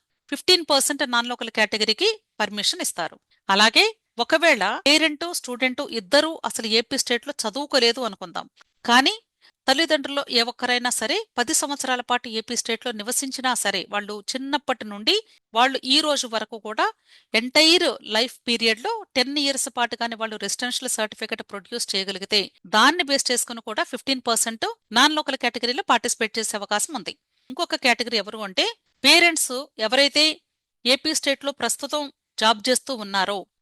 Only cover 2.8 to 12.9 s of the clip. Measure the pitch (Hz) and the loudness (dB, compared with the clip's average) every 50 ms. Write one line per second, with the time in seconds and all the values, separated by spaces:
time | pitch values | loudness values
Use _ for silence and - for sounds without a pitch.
2.8 | 320 - - - 170 - - - _ _ _ _ _ - 196 196 214 226 214 311 | -4 -6 -4 -6 -6 -8 -8 -12 _ _ _ _ _ 2 4 6 6 6 6 6
3.8 | 381 440 440 _ _ _ _ - 240 - - 330 320 330 294 226 185 196 233 320 | 4 4 2 _ _ _ _ -4 -2 0 2 4 6 4 4 4 2 0 -2 0
4.8 | 403 277 294 311 302 320 302 277 330 339 349 - - - 247 233 262 254 254 - | 2 4 4 4 4 2 0 -2 -6 -6 -6 -8 -8 -8 -6 -2 -2 -2 -2 -2
5.8 | 285 - - 226 196 175 - 285 311 320 320 - - - - - 226 220 214 226 | -6 -6 -6 -8 -4 2 2 4 4 2 -2 -4 -6 -6 -6 -4 -4 0 0 0
6.8 | 240 - 277 262 - - 240 240 - 277 285 - - 220 196 262 294 285 - 269 | 0 0 -2 -4 -2 -2 -2 -4 -4 -6 -8 -6 -6 -6 -4 -6 -6 0 0 2
7.8 | 233 233 233 262 254 220 196 - 190 175 147 - - - _ _ - _ _ _ | 4 2 2 0 -4 -6 -8 -10 -14 -12 -10 -10 -12 -12 _ _ -20 _ _ _
8.8 | - - 233 247 269 330 415 453 _ _ _ _ _ _ _ _ - - 262 277 | 2 6 6 6 6 4 0 -4 _ _ _ _ _ _ _ _ 0 0 2 2
9.8 | 330 320 311 302 269 277 277 285 277 - - 240 233 240 - - 247 247 247 247 | 2 2 2 0 0 -2 -4 -4 -4 0 0 0 0 0 -4 -6 -2 0 0 0
10.8 | 240 247 233 - 226 220 302 403 453 _ - - 240 226 311 285 - 277 285 277 | 0 -2 -2 -2 -2 -2 -2 -2 -4 _ -4 -4 -2 -2 -2 -4 -4 -6 -6 -6
11.8 | - 254 254 247 240 - 247 247 - 247 220 220 220 - 240 220 - - 226 220 | -4 -4 -4 -4 -2 -2 -4 -4 -4 -6 -8 -8 -6 -6 -6 -6 -4 -4 -6 -6
12.8 | - 247 | -6 -8